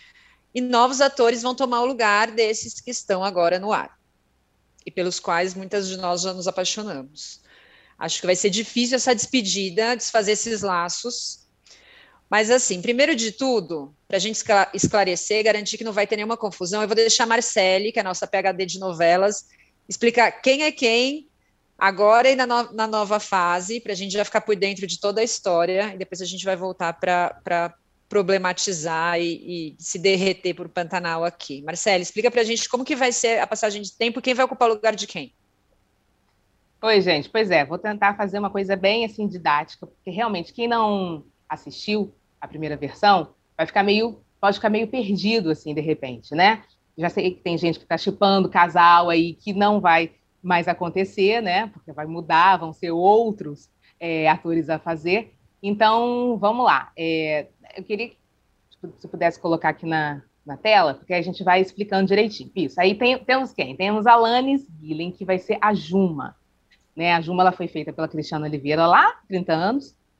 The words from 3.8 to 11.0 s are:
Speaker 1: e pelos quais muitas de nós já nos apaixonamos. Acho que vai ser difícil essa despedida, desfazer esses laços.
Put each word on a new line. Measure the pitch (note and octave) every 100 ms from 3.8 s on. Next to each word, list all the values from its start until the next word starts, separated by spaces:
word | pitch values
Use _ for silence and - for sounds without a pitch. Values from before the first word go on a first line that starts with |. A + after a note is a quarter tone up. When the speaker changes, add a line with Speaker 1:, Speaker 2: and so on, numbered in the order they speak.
| C#2+ _ _ _ _ _ _ _ _ _ -
Speaker 1:
e |
pelos | - F3+ F3
quais | - E3+ F#3 F#3
muitas | F#3+ G#3 F#3+
de | F#3
nós | F3+ F3
já | F#3
nos | F#3 F3+
apaixonamos. | F#3 F#3 G#3+ G#3+ C#3+ C3+ D3+ - - _ _ _ _ _ _
Acho | E3 -
que | F3+
vai | F3+
ser | G#3
difícil | G3 G#3+ A#3+ A#3+ B3+
essa | C4
despedida, | A#3 - C4 G3 F#3+ F#3+ F3 A3+ A#3+
desfazer | - A3+ G3+
esses | G#3 A#3 G#3+
laços. | G3 F3 F3 -